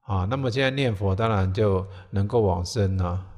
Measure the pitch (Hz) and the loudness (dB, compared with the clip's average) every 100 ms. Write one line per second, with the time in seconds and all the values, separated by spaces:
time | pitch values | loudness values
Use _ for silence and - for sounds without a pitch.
0 | - 98 95 135 131 113 135 135 131 98 | -4 -2 -2 -2 -2 0 0 0 -2 0
1 | 98 95 113 104 95 95 107 95 92 - | 0 0 2 2 2 2 2 2 -2 -14
2 | - 101 101 120 104 87 87 120 98 95 | -6 -2 0 2 2 0 -2 0 0 2
3 | 87 92 92 | 0 -2 -6